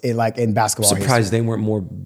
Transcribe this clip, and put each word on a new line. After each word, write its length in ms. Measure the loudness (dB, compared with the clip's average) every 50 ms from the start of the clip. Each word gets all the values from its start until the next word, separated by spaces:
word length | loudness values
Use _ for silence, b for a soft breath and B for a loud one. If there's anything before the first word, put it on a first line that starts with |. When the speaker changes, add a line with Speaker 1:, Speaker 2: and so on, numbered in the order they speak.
Speaker 1:
in, 140 | -4 -2 0
like, 220 | 0 0 -2 0 0
in 140 | 0 0
basketball 360 | 2 2 0 0 0 0 2 2
Speaker 2:
Surprised 260 | 2 2 2 2 2 2 2
Speaker 1:
history. 120 | 2 0 0
Speaker 2:
they 80 | 0
weren't 160 | 0 -2 -2
more 220 | -2 0 0 -2 -4 -6 -10 -12 -12